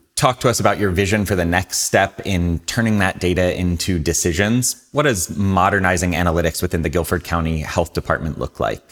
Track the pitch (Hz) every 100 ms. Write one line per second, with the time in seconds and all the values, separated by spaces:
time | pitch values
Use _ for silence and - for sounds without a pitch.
0 | _ - 135 123 123 110 104 101 101 90
1 | 95 107 95 92 85 87 - - - 104
2 | 98 - - 90 85 82 - 117 113 104
3 | 92 - 90 85 90 - 90 82 - 87
4 | 78 78 90 85 104 123 123 - _ 139
5 | 147 98 - 87 98 95 98 101 92 90
6 | 90 82 87 85 82 - 87 85 78 87
7 | 80 90 - 85 80 80 - 90 82 -
8 | - 78 78 - 65 - 55 55 -